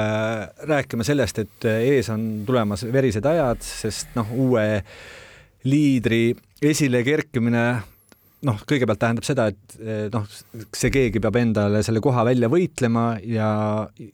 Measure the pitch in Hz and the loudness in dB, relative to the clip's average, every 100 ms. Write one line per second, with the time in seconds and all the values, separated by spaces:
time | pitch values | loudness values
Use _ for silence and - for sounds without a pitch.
0 | 107 107 110 110 98 - 151 143 131 117 | 0 0 -2 -4 -8 -12 -2 -2 -2 -4
1 | 113 147 107 - 101 - 113 110 127 139 | 0 0 0 -2 -8 -4 -2 2 2 2
2 | 113 110 110 107 104 127 104 101 117 135 | 2 -4 -4 -4 0 0 0 -2 0 2
3 | 131 104 135 165 131 113 - - 110 - | 2 2 0 2 0 -2 -6 -8 -6 -6
4 | - 123 107 120 127 117 107 104 - - | -8 -6 -4 0 2 2 2 0 -4 -18
5 | - - - - - _ 131 147 147 127 | -20 -20 -20 -20 -20 _ 0 2 4 2
6 | 110 113 117 - _ - 147 151 143 123 | 2 2 2 0 _ -2 0 2 2 2
7 | 120 156 - 123 117 117 120 120 92 _ | 2 0 -2 -2 0 2 0 -2 -6 _
8 | _ - _ - 135 104 - 147 113 104 | _ -20 _ -6 -4 -4 -2 0 2 2
9 | 117 117 - 131 107 101 _ - 110 107 | 0 0 -2 0 0 -2 _ -14 -8 -6
10 | 107 110 101 - - 117 107 - 123 139 | -4 -4 -6 -14 -18 -18 -14 -2 0 2
11 | 123 107 107 120 120 107 101 107 104 113 | 2 0 0 2 2 2 2 2 2 0
12 | 143 123 117 123 113 170 180 - 120 117 | 2 2 2 2 2 2 0 0 0 2
13 | 117 110 110 110 107 107 107 107 104 - | 0 -4 -4 0 0 0 0 -2 -6 -12
14 | 110 | -20